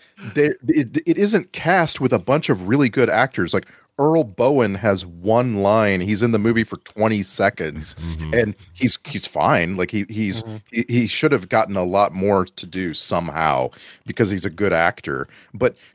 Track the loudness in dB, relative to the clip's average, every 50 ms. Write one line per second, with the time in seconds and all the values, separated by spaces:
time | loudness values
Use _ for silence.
0 | _ _ _ -16 -16 -4 0 2 2 2 0 -2 -2 0 2 2 0 0 -4 -2
1 | 0 0 2 2 2 2 2 0 -2 -4 -10 -4 0 2 2 4 2 0 0 -2
2 | 0 0 0 0 2 0 0 0 2 0 -2 -2 0 0 2 2 2 2 2 2
3 | 2 2 4 2 0 0 0 -4 -2 0 -2 -4 -4 -6 -16 _ _ _ _ 0
4 | 2 4 4 2 0 -2 -2 0 2 2 4 2 2 0 0 0 0 0 0 0
5 | -4 -10 -14 -4 0 2 2 2 2 0 0 2 2 4 4 4 4 2 0 0
6 | 0 -2 0 0 0 0 2 2 2 2 2 0 -2 -2 -6 -12 _ -14 -4 -2
7 | 0 0 0 -2 -2 -4 -2 0 0 0 0 -2 -6 -8 -8 -8 -10 -10 -10 -10
8 | -10 -10 -8 -8 -6 -2 0 0 0 0 -4 -10 -18 -20 -6 -2 -2 0 -2 -4
9 | -6 -10 -8 -8 -8 -6 -2 0 2 2 2 2 0 -2 -2 -4 -4 -4 -4 -6
10 | -6 -4 -4 -4 -2 -2 -2 -4 -6 -8 -12 -14 -16 _ -6 -4 -2 0 0 0
11 | 2 0 0 0 2 2 2 0 0 0 0 0 0 0 -2 -2 -2 2 2 2
12 | 2 2 2 0 2 2 2 2 2 -2 _ -14 -14 -10 -6 -6 -6 -4 -4 -4
13 | -4 -2 -2 -2 -2 -4 -2 0 0 2 2 0 -2 -4 -6 -12 -20 -20 -20 _
14 | _ -8 -2 0 0 0 0 -2 -4 -6 -4 -2 0 2 2 4 2 2 0 -2
15 | -8 -8 -8 -6 -8 -10 -14 -20 -20 _ -4 -2 -2 -2 -2 _ -14 _